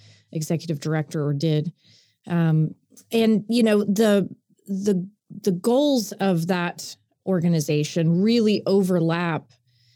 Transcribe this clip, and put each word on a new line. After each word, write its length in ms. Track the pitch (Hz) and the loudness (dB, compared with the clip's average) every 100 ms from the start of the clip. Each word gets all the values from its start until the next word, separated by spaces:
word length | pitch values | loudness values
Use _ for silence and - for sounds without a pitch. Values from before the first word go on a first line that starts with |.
| - _ _ | -20 _ _
executive 460 | 165 156 165 170 147 | -10 -4 -6 -4 -6
director 420 | 156 156 151 165 | -2 -4 -4 -4
or 100 | 147 | -4
did. 380 | 143 165 151 165 - _ - _ _ - | -2 0 0 -2 -10 _ -20 _ _ -6
Um, 460 | 175 165 156 156 - _ - _ | 0 2 2 0 -4 _ -20 _
and, 340 | 226 220 214 208 | 0 2 2 0
you 140 | 233 | 2
know, 220 | 220 208 | 4 2
the, 440 | 202 196 226 202 180 - _ _ - | 2 2 4 2 0 -8 _ _ -10
the, 400 | 196 202 185 190 - _ - | -4 -2 -2 -4 -14 _ -6
the 80 | - | -4
goals 600 | 175 226 247 294 269 196 | -2 0 2 2 0 -2
of 340 | - 196 175 165 | -4 0 0 0
that 480 | 180 175 - - - _ _ - | -2 -4 -8 -16 -18 _ _ -4
organization 960 | 185 170 165 151 151 151 175 165 170 | 0 2 0 0 -2 0 0 0 2
really 400 | 208 233 214 208 - | 2 2 2 0 0
overlap 840 | 196 185 180 165 170 175 151 - _ _ _ _ | 0 2 0 0 0 -2 -4 -8 _ _ _ _